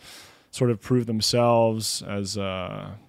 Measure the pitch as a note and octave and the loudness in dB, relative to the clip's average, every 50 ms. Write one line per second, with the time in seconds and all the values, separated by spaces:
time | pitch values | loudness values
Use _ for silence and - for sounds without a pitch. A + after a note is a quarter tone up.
0 | - - - - - - - _ _ _ - - B2+ A#2+ A#2 G2+ - - C3 B2 | -20 -20 -20 -20 -20 -20 -20 _ _ _ -4 0 0 2 2 0 0 0 0 2
1 | A#2 A2+ A2+ A2 G#2+ - - A#2+ A#2+ A#2+ A#2+ A#2 A#2 A2+ A2 A2 G#2+ - - - | 2 0 -2 -2 0 2 2 4 4 6 6 6 4 4 2 0 -4 -4 -6 -6
2 | - - G2+ G2+ G2+ F#2+ G2+ G2+ G2 F#2+ F#2 F#2 F2+ G2 G#2 G2+ G2+ G2+ G2+ A2 | -8 -6 -6 -6 -4 -4 -6 -6 -4 -4 -4 -6 -6 -8 -8 -10 -10 -12 -14 -16
3 | - | -18